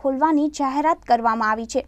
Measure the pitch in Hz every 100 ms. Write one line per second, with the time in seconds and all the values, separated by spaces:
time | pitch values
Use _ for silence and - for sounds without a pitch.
0 | 269 269 311 294 294 302 269 277 311 330
1 | - 233 226 226 214 220 226 -